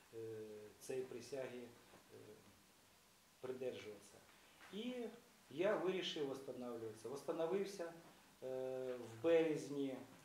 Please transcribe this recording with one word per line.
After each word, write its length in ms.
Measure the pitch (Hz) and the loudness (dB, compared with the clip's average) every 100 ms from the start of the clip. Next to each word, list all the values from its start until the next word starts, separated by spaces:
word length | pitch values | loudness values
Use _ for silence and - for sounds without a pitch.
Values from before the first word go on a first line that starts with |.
| - | -14
е, 40 | 113 113 110 107 107 107 - | -8 -6 -6 -6 -10 -12 -12
цієї 240 | - 131 | -4 -2
присяги, 580 | 127 120 - 135 127 123 | -2 -4 -4 -4 -4 -4
е, 540 | 120 - - - - 110 107 107 - - - - - - - - - - | -10 -14 -20 -20 -18 -16 -14 -16 -18 -20 -20 -20 -20 -20 -20 -20 -20 -8
придержуватися. 760 | 127 123 127 104 104 104 - - - - - - - | -4 0 0 -2 -6 -10 -12 -20 -20 -20 -20 -20 -10
І 220 | 190 240 247 226 - - - - | -4 -2 -2 -2 -6 -16 -20 -8
я 260 | 135 196 190 | 4 6 6
вирішив 560 | 175 190 165 - 139 | 4 2 2 2 2
встановлюватися. 760 | 127 - 123 123 117 113 107 113 | 0 -4 -4 -4 -2 -4 -6 -6
Встановився, 840 | 139 156 165 165 196 196 - 170 165 - - - - | -6 -2 2 4 4 2 -2 -6 -6 -14 -18 -20 -8
е, 520 | 131 131 131 131 131 | -4 0 0 0 -2
в 280 | 123 113 113 | -2 -6 2
березні 720 | 165 165 160 147 135 143 139 127 - - | 8 8 8 4 2 2 2 0 -8 -14